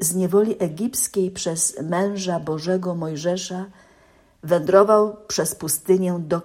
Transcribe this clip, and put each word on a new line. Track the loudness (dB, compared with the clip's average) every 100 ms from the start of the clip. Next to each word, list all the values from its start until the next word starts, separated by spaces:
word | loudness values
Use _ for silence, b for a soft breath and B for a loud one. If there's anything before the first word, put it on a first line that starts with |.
z | -4
niewoli | 0 2 4 2 0
egipskiej | -4 -2 -4 -4 -4 -2 -2
przez | -2 -4 -2 -4 -4
męża | -2 0 0 -2 -2 -4
Bożego | -2 -4 0 -2 -2
Mojżesza, | -4 -4 -4 -2 -4 -4 -8 -10 b b b b b b b
wędrował | 0 0 4 6 8 6 4 -2 -8
przez | -4 -4
pustynię | -4 -4 -4 2 2 2 -2
do | -2 -4